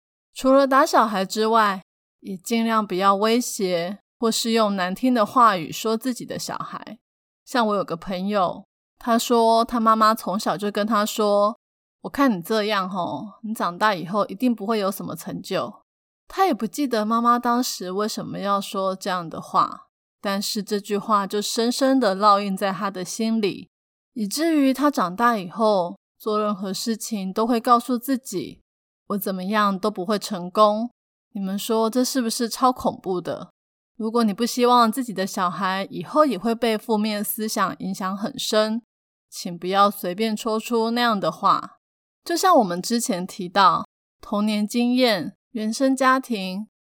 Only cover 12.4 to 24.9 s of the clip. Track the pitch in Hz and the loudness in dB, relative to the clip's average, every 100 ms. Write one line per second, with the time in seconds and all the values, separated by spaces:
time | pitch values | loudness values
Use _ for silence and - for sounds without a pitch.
12.4 | 165 220 208 202 185 190 170 - 202 - | 0 -2 0 0 -2 -4 -4 -6 -10 -12
13.4 | 208 226 190 175 214 185 160 208 196 190 | -8 -4 -4 0 0 0 -2 -2 -2 0
14.4 | 254 226 202 220 190 196 175 165 - 175 | 0 0 -2 -2 -2 -4 -8 -12 -10 -10
15.4 | - 185 120 - _ _ _ _ - - | -6 -4 -6 -10 _ _ _ _ -8 0
16.4 | 381 247 220 - 285 226 214 233 240 240 | 0 0 -4 -4 -2 0 0 2 2 2
17.4 | 240 240 254 - 180 190 214 - - 175 | 2 0 0 -4 -6 -4 -4 -4 -8 -6
18.4 | 196 202 196 196 190 190 202 180 165 - | -2 -2 -2 -4 -4 -4 -4 -6 -6 -12
19.4 | - 185 - - - _ _ _ 202 196 | -2 0 0 -2 -18 _ _ _ -4 -4
20.4 | 202 220 - 208 202 202 196 208 202 208 | -4 -4 -4 -4 -2 -4 0 0 0 -4
21.4 | 208 - 233 - 262 269 220 190 208 202 | -2 -2 0 2 2 4 2 4 6 4
22.4 | 202 190 196 185 202 185 180 - 226 226 | 2 -2 -2 -2 -4 -6 -6 -4 0 0
23.4 | 202 - - _ _ _ _ - 202 277 | 0 -2 -10 _ _ _ _ -8 -4 0
24.4 | 330 311 269 262 294 | 2 4 4 2 0